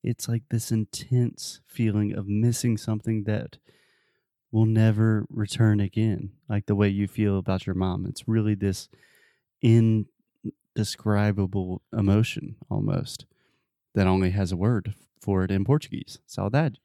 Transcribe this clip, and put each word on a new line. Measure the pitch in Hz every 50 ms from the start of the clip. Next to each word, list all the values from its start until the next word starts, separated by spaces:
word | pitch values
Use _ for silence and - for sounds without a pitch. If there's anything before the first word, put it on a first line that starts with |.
it's | - 120 120 _ - -
like | 117 113 - _
this | - 117 - -
intense | 117 110 107 _ - - - - 127 123 120 117 - - - - - - _
feeling | _ - - 117 110 101 104 104 101
of | 104 - 98
missing | 101 101 107 113 120 117 - - 123 110
something | 104 - - 110 104 - 110 110 110 101
that | 107 107 104 - - - _ _ _ _ _ _ _ _ _ _ _ _ _ _ _ _ _ _ _
will | - 110 113
never | 113 110 110 110 110 107 107 110 110 110 107 - -
return | - 113 104 - - - 110 110 104 101
again, | 101 98 _ 107 107 214 - - - 98 - _ _ -
like | 107 104 -
the | - 104
way | 98 104 101
you | 98 101 101
feel | 95 - - 107 101 98 98
about | 90 - 95 92 -
your | - 92
mom. | 92 92 92 90 95 95
It's | - - - -
really | - 113 113 104 107 104
this | 95 98 98 92 - - _ _ _ _ _ _ _ _ _ _ _ _ _ _ _ - 117 113 117 113 113 110 110 104 _ _ _ _ _ _ _ - - _ _ _ _ _
indescribable | - 107 - - - - 107 104 104 104 104 98 101 98 92 98 101 92 90 92 - _ _ -
emotion, | 110 104 98 98 107 113 - - - - - 110 _ - _
almost, | 101 101 - - - - - - - - - _ _ _ _ _ _ _ _ _ _ _ _ _ _
that | 104 95
only | 92 92 95 95 90
has | 92 101 98 85
a | 95
word | 85 95 113 123 104 87 104 101 _ _ _ _ _
for | - - 98 92 92
it | 92
in | 98 95 101
Portuguese, | 120 139 151 - - - - - - - - _ _
saudade. | - - 95 101 117 143 165 139 107 _